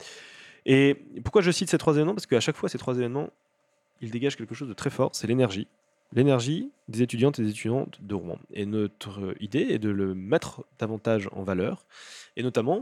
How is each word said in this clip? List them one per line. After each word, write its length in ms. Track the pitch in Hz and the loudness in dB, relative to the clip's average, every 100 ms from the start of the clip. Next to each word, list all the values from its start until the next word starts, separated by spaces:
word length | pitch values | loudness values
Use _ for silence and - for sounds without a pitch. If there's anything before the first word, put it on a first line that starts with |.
| - - - - - - - | -20 -20 -20 -20 -20 -6 4
Et 300 | 135 139 139 - - | 6 6 2 -4 -10
pourquoi 180 | - - | 0 4
je 80 | 175 | 4
cite 180 | 170 180 | 2 0
ces 80 | 165 | 2
trois 160 | - | 4
événements ? 220 | 151 156 208 | 4 2 -2
Parce 100 | - | 0
qu'à 140 | 120 | 2
chaque 160 | 135 - | 2 -2
fois, 140 | 185 | -6
ces 100 | - | -4
trois 160 | - 123 | -2 -2
événements, 340 | 120 131 160 - _ _ _ _ _ _ | -2 -4 -6 -12 _ _ _ _ _ _
ils 80 | 113 | -8
dégagent 280 | 117 139 - | -2 -2 -4
quelque 180 | 113 117 | -8 -10
chose 140 | 135 | -10
de 40 | |
très 160 | 101 139 | -6 -4
fort, 220 | - 135 | 0 0
c'est 140 | - 107 | 0 0
l'énergie. 400 | 127 123 98 - _ _ _ _ | 2 2 0 -8 _ _ _ _
L'énergie 560 | 117 139 131 120 165 269 - - | 4 6 4 2 -2 -6 -12 -6
des 160 | 110 | 0
étudiantes 340 | 120 120 135 139 | 0 4 2 4
et 60 | |
des 60 | 107 | -2
étudiantes 500 | 107 110 127 - - | -2 -2 -2 -4 -10
de 140 | 101 101 | -8 -6
Rouen. 240 | 85 - - | -6 -10 -10
Et 120 | - 101 | -8 -4
notre 720 | 107 104 - 104 98 95 - | -2 -2 -6 -12 -8 -8 -8
idée 280 | 104 131 247 | -4 -2 0
est 100 | 143 | 0
de 100 | 107 | 0
le 260 | 98 95 92 | 2 0 -2
mettre 480 | 95 160 - - - - | 0 0 0 -10 -18 -6
davantage 500 | 110 110 - 110 98 | -6 -2 0 0 0
en 100 | - | -6
valeur, 420 | 98 92 98 190 _ - - - - - | -2 0 0 -4 _ -20 -20 -20 -12 -4
et 60 | |
notamment, 380 | 123 120 113 190 | 0 0 2 0